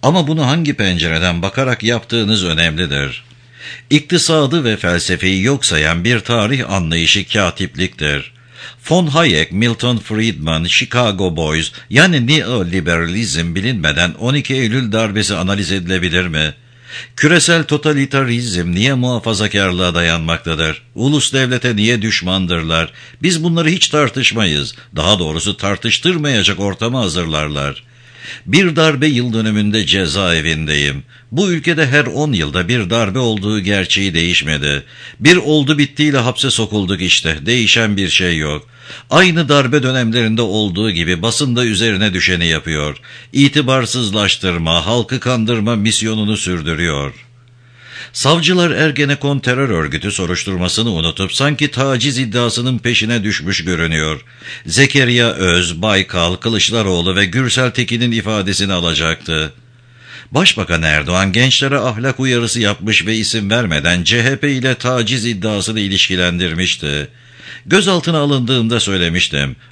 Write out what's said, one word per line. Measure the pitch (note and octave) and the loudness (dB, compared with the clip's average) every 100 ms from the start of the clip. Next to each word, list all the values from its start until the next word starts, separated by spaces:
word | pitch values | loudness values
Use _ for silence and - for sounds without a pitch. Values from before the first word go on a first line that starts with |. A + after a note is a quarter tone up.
Ama | B2+ F3+ C#3+ | 4 2 2
bunu | D#3+ C3 | 0 2
hangi | D#3+ D#3 | 2 0
pencereden | - G2 F2 E2 D#2+ F2+ E2+ | 0 0 0 0 0 0 0
bakarak | F#2+ - C3 A#2+ | -2 -2 -2 0
yaptığınız | G#2+ A#2 - A#2 G#2 G#2+ F2+ | 0 -2 -2 -2 0 0 0
önemlidir. | D#2+ E2 D#2 F2 C#2+ C#2+ - - - - - - - - | 0 0 0 -2 -2 -4 -8 -16 -20 -20 -20 -18 -18 0
İktisadı | D3 D3 F3 - D#3+ C#3 E3 | 0 2 0 2 2 2 2
ve | B2 G#2+ | 0 0
felsefeyi | F2 E2+ - F2 F#2+ F#2+ | 0 0 0 0 0 2
yok | G#2 C#3+ - | 0 0 0
sayan | D#2 D2+ E2+ | 2 2 0
bir | F#2+ A#2+ | 0 -2
tarih | - A#2 G#2 C3+ F#2 | 0 0 0 -2 -2
anlayışı | G2 E2 E2 E2 G2+ F#2 | -2 0 0 2 0 0
katipliktir. | G#2+ F#2 - F#2+ C#2+ F2+ - D2+ C#2+ - - - - - - - | 0 0 -2 -8 -4 -4 -2 -2 -2 -6 -20 -20 -20 -20 -18 0
Von | E3+ E3 | 2 2
Hayek, | C#3+ E3+ D#2 D#2+ | 2 2 2 0
Milton | F2+ A#2+ A2 B2 A#2 | 0 0 0 -2 -2
Friedman, | - G#2+ A2+ D#2 D#2 D#2+ E2+ | -2 -2 -2 -2 -2 -2 0
Chicago | - B2+ B2 A#2+ F#2+ F#2+ E2 | -2 0 0 0 0 -2 0
Boys, | D#2 D#2+ - - - | 0 -2 -4 -10 0
yani | A#2+ F#3 D#3 A#2 | 2 4 2 2
neoliberalizm | D#3 G2 B2 F2 F#2 E2 E2 E2+ F#2+ A2 D2+ E2+ E2 | 2 2 -2 0 -2 0 0 0 -2 -2 -2 -2 -2
bilinmeden | A2 A#2 D2+ D2 F2 | -2 0 0 0 -2
on | - A#2 | -2 -2
iki | C#3+ C#3 | -2 0
Eylül | C3+ A#2 B2 A#2+ | -2 0 0 0
darbesi | A2 A2 G2+ G2+ G2 | -2 0 -2 -2 -2
analiz | F2+ G2+ F2 | 0 -2 0
edilebilir | G2 F2 F#2 F2 F2 F2+ | -2 0 0 2 0 0
mi? | D#2 D#2 - - - - - - - | 0 -2 -4 -20 -20 -18 -16 -16 0
Küresel | D3 E3+ - E3+ | 4 4 4 2
totalitarizm | D3+ D3 D#3 C#3+ C3+ C#3 C3 A#2+ A#2+ F2 F2 | 2 0 2 0 0 0 0 -2 -2 -2 0
niye | F2 B2 | 2 2
muhafazakarlığa | C3+ B2 A#2+ A2+ G2+ G#2 G2+ F#2+ F2 F2+ E2+ | 2 0 0 -2 -2 0 2 0 2 0 2
dayanmaktadır? | E2+ E2 D#2+ E2 - D#2 D#2+ D#2 - - | 0 0 -2 -2 -2 -2 -2 -4 -12 -4
Ulus | B2+ D3 - | 0 2 0
devlete | C3+ B2+ B2+ B2 G#2+ | 0 0 0 -2 0
niye | G#2+ A#2+ | 2 2
düşmandırlar? | A2 G2 F2+ F#2+ F2+ E2+ D#2+ E2 E2 - - - | 0 -2 -2 -2 0 -2 0 -2 -2 -8 -20 -4
Biz | F3 E3 | -2 0
bunları | E3+ E3 D#3+ | 0 0 2
hiç | F#3 - | 0 0
tartışmayız. | D3+ D3 - B2 A2 G2 D2 C#2+ - - - | 2 0 0 -2 0 0 0 -4 -10 -10 -2
Daha | D#2+ G#2 | 2 2
doğrusu | D#2+ D#2 D#2+ - | 0 -2 -4 -4
tartıştırmayacak | G2 G2 A#2+ - F3 F3 D3 A#2+ F2+ F2+ | -4 -2 -2 0 0 0 0 2 0 0
ortamı | G2+ F#2 A#2 B2+ | -4 -2 -2 -2
hazırlarlar. | G2+ E2 E2 D#2 D2+ D2 C#2+ C2+ - - - - - - - | -2 -2 -2 -2 -2 -4 -4 -6 -16 -20 -20 -20 -18 -14 2
Bir | D#3+ F#3 D#3 | 4 4 4
darbe | D#3+ C#3 D3+ | 2 4 2
yıl | B2 B2 | 2 0
dönümünde | A2+ A2 G#2 G#2 A2 G2+ | 0 0 2 2 0 0
cezaevindeyim. | G2 F2 E2+ F#2 E2 D#2 D#2 D2+ D2+ C#2+ C#2 - - - | 0 0 0 2 2 0 -2 0 0 0 -2 -10 -20 -6
Bu | C3 G3 | -2 0
ülkede | E3+ D3+ D#3+ C#3 | 0 0 0 2
her | C#3+ C3 | 2 0
on | F#2 D3+ | -2 0
yılda | G#2+ D2 D2 F2 | 0 0 -2 0
bir | B2 F#2 | 0 0
darbe | A#2 G#2 G#2+ | 0 0 0
olduğu | B2 G#2+ G2+ G#2+ | 0 -2 -2 -2
gerçeği | F#2 G2+ F2 - G2 | 0 -2 0 0 0
değişmedi. | E2 E2+ E2+ C#2+ D2+ D2 C#2+ - - - - | 0 0 0 -2 -2 -2 -2 -6 -20 -20 0
Bir | B2 F3+ | 4 4
oldu | B2+ D3+ C#3 D3+ | 4 2 2 2
bittiyle | C#3 - D3+ C#3 | 0 0 0 2
hapse | A#2+ B2 C3+ | 0 0 -2
sokulduk | - G#2 G#2+ F#2 F#2+ | 0 0 0 -2 -2
işte. | F2+ - E2 D2+ D2+ | 0 0 0 -4 0
Değişen | B2 A2 A#2 A2+ G2 | 2 2 2 2 0
bir | F#2 | 0
şey | - F2+ E2 | 0 0 0
yok. | D2+ D2+ - - - - - | -2 -4 -8 -20 -20 -20 0
Aynı | D3+ F#3 E3 D3 | 4 4 2 2
darbe | C#3+ C3 D3 | 4 4 2
dönemlerinde | B2+ C3 A#2 A#2 A2+ A2 | 2 0 0 2 2 2
olduğu | A2+ G#2+ G#2 F2 A2 | 0 0 0 0 0
gibi | E2+ E2 F2 | 0 0 0
basın | A2 A2+ C#3+ A#2+ | 0 0 0 2
da | A#2+ | 2
üzerine | G2 A2+ F#2+ G#2 | 2 2 2 0
düşeni | F2+ E2+ F2+ E2+ | 0 0 2 2
yapıyor. | D#2+ D#2+ D#2 D2+ D2 - - - | 0 -2 -4 -4 -6 -16 -20 -6
İtibarsızlaştırma, | - C#3 D3 C3 C3 A#2 B2+ A2 G#2 G2+ - F#2 F2 D#2+ E2+ E2+ | 2 4 4 0 0 0 -2 -2 0 0 0 -2 -2 0 0 2
halkı | A#2+ A2 B2+ | 0 0 -2
kandırma | B2 B2 A2 A#2 G#2 A#2 | -2 0 0 0 0 0
misyonunu | G#2 G#2 A2 A2 G#2 G#2 | 0 0 -2 -2 -2 -2
sürdürüyor. | - F2 D#2 D#2 E2+ C#2+ C#2 - - - _ - - - - - - | -2 -4 -2 -2 -2 -2 -4 -10 -20 -20 _ -20 -20 -20 -20 -18 -14
Savcılar | - C3+ E3+ D#3+ F3+ F3 | -2 2 2 4 2 2
Ergenekon | G#2+ D#3 C#3 C#3+ C#3 C#3 C#3 | 2 0 2 0 0 0 -2
terör | B2+ B2 C3+ | 0 0 0
örgütü | F2 D2+ D2+ F#2 | 0 -2 -4 -4
soruşturmasını | G2 F2 F2 - F#2 F2+ - A#2 | -4 -2 -2 -2 -2 -2 0 0
unutup | F2 E2 E2 F#2+ | 0 -2 -2 -4
sanki | - C#3 D3 D3 | 0 0 0 -2
taciz | B2 C3+ B2+ C3+ B2+ | 0 0 0 0 -2
iddiasının | B2+ A#2 A#2+ A#2 B2 B2 | -2 0 0 0 -2 -2
peşine | A#2+ A#2 A2 A#2+ | 0 0 0 0
düşmüş | G#2 F#2+ D#2 F2+ | 0 -2 -4 -4
görünüyor. | E2 E2+ E2 D#2 D#2 D2+ - - - - E2+ | -2 -2 0 0 -2 -4 -10 -20 -18 -16 -4
Zekeriya | E2+ C3+ C#3 B2 A#2+ A#2 | 0 2 4 2 4 2
Öz, | D#2 F#2 F2 F2 E2 | 2 2 2 0 -2
Baykal, | G#2+ G2 F#2+ F2+ E2+ F2+ | 0 0 0 -2 -2 -2
Kılıçdaroğlu | A2+ G#2+ - A2+ G2 F2+ F2 F#2 | -2 0 0 0 0 0 0 0
ve | G2+ | 0
Gürsel | A#2 B2+ B2+ B2+ | 0 0 0 0
Tekin'in | A#2+ A#2+ A#2 A#2+ | 0 -2 0 0
ifadesini | A2+ G2+ G#2+ F#2+ - G2 | 0 -2 -2 -2 -2 -2
alacaktı. | F#2 E2+ D#2+ D#2+ D#2+ - D#2+ D#2 - - - _ - - - - | 0 0 0 -2 -4 -4 -4 -4 -8 -20 -20 _ -20 -20 -20 -2
Başbakan | - F#3+ - F2+ E2 | 2 2 0 0 0
Erdoğan | D#2+ D2+ C#2+ F2+ G2 | 2 2 2 0 2
gençlere | F#2+ C3 B2+ C#3 C#3 | 2 2 2 0 0
ahlak | A#2+ G#2+ C3 B2+ | -2 -2 -4 -2
uyarısı | C3 A#2+ A#2 - | 0 0 0 0
yapmış | G#2 G#2 G2 G#2 G#2 | 0 -2 0 0 0
ve | A2 | -2
isim | G#2+ A2+ G2 | -2 -2 0
vermeden | A#2 A2 D2+ D2+ F2+ | 0 0 0 0 0
C | E2 A#2+ | 2 2
H | A#2 C3+ | 2 0
P | D3 | 0
ile | C3+ B2+ B2 | 0 0 -2
taciz | B2 B2+ G#2+ C3 A2+ | 0 0 0 -2 -2
iddiasını | G#2 G#2+ G#2 F#2+ A2 | -2 -2 -2 -2 -2
ilişkilendirmişti. | G2 F#2+ - F#2 F2+ F2 F2+ D#2+ F#2 - D2+ D2 C#2+ - - - - - - | 0 0 0 2 0 0 -2 0 -2 -2 -4 -4 -6 -14 -20 -20 -20 -18 2
"Gözaltına | F#3 F#3+ F3+ E3 D#3+ | 2 4 0 2 0
alındığımda | C#3+ C#3 A#2+ C3 A2+ A#2 | 2 2 2 0 2 0
söylemiştim. | G2 F#2+ E2+ E2+ - D2 C#2 B1 - | 0 0 0 0 0 0 -4 -6 -18